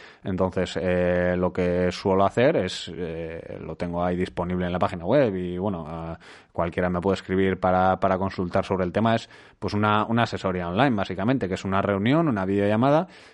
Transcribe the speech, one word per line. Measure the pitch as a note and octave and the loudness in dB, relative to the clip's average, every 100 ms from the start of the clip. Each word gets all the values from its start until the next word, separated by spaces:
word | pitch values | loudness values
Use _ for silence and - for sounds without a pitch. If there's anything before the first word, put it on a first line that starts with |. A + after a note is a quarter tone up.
| - - | -20 -12
Entonces, | - F#2 F#2+ F#2+ F2 - | -6 0 0 0 -2 -2
eh, | F2+ F2+ F2+ F2+ F2+ F2+ | 0 2 2 2 2 2
lo | F2+ | 0
que | F2+ F2+ F2 F2+ | 0 0 2 0
suelo | - G2+ F#2+ | 0 0 4
hacer | G2 - C3+ D#3+ | 2 4 2 2
es, | F#2 - - E2+ | -2 -6 -10 -8
eh, | E2+ E2 E2 E2 - G1+ E2 | -8 -6 -8 -10 -12 -12 -10
lo | E2 | -6
tengo | F2 E2+ | -4 -2
ahí | F2+ F2+ | 0 0
disponible | F2 - F2 F2+ F2+ | -2 -4 -2 -2 -2
en | |
la | F2 | 0
página | G2 F2 E2+ | -2 -2 0
web | C#3+ B2 F#2 | 2 2 -2
y, | F2+ F2+ | -4 -4
bueno, | G#2 E2+ D#2 | -4 -4 -8
ah, | E2 E2 E2 - - _ | -8 -10 -12 -16 -20 _
cualquiera | - E2+ F#2 F2+ | -4 -4 0 0
me | F2+ | 0
puede | F#2+ F#2 | 0 0
escribir | - F#2+ F#2+ F2+ | 0 2 2 2
para, | F#2 F#2 F#2 F2+ | 2 4 4 2
para | F#2+ F#2 | 2 0
consultar | F#2+ - F2+ G2 | -2 -4 -2 -2
sobre | - F#2 F2+ | 0 -2 0
el | |
tema, | F#2+ A2+ A2+ | 0 2 0
es, | - - - - | -2 -20 -20 -10
pues, | F#2+ | -4
una, | G#2 G#2+ G#2+ G#2+ | 0 2 2 2
una | A#2 | 0
asesoría | A2+ G2 F#2+ F2+ F2 | 0 0 -2 -2 -2
online, | F#2 C#3 G#2 | 2 2 2
básicamente, | F#2+ F#2 G#2+ C3+ F#2 | -2 -2 0 0 -2
que | F#2 | -4
es | G2 | -2
una | G2 | 0
reunión, | G2 G2 A2 D#3 D#3+ | 2 2 2 2 2
una | G#2 F#2+ | 0 0
videollamada, | G2+ G2+ A2 C3+ D3+ F3+ - - | 2 2 2 4 2 0 -8 -20